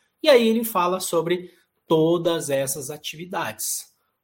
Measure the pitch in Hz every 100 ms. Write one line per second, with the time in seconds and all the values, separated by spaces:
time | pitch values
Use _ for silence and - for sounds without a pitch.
0 | _ _ 311 254 226 226 226 185 175 185
1 | - 170 165 180 - - _ _ - 160
2 | 160 175 170 165 139 135 135 156 131 147
3 | - 151 180 180 127 104 - - - _
4 | _ _